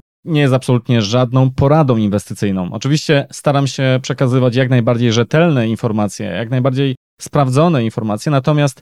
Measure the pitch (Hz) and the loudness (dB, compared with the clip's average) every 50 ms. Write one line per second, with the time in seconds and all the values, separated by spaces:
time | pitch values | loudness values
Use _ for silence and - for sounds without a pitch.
0 | - _ _ _ - - 160 147 147 131 131 127 - - 127 117 - - 120 117 | -10 _ _ _ -6 -2 0 2 2 2 2 0 0 0 0 0 0 0 0 0
1 | 104 98 117 127 127 117 127 131 131 131 131 - 143 139 147 160 151 127 120 113 | 0 0 0 0 0 2 2 2 2 2 2 0 2 2 4 4 2 2 2 2
2 | 107 101 101 101 - - 104 - 104 101 95 92 92 90 104 110 - 135 156 147 | 0 0 0 -2 -4 -6 -8 -4 -4 -2 -2 -2 -4 -6 -8 -6 -2 -2 -2 0
3 | - - 151 139 131 - - - - 151 135 143 139 127 - - 135 131 127 131 | 0 2 0 0 0 -4 -8 -4 -2 0 0 0 0 -2 -2 -2 0 0 0 0
4 | 131 - 135 - 139 123 127 131 127 127 113 131 135 123 131 123 113 123 120 117 | -2 -4 -4 -2 0 0 2 2 2 2 2 0 0 2 2 2 2 2 0 2
5 | 120 120 107 117 113 - - 156 170 175 147 123 113 113 113 - - 113 104 110 | 2 2 2 2 0 2 2 2 2 2 2 0 0 -2 -2 -2 -2 -2 -2 -2
6 | 104 98 - - 104 98 87 92 117 113 131 127 123 139 131 135 143 135 127 - | -2 -4 -4 -8 -10 -8 -6 -6 -6 -4 -2 0 0 0 0 0 -2 -2 -2 -6
7 | _ _ _ - - - - 147 139 127 123 139 160 175 156 127 113 110 - - | _ _ _ -20 -10 -4 0 0 0 2 2 2 2 2 2 0 0 -2 -4 -4
8 | 110 107 104 107 - 156 147 135 127 165 151 151 147 135 - - | -4 -4 -4 -4 -2 0 0 0 0 0 0 0 0 -2 -4 -8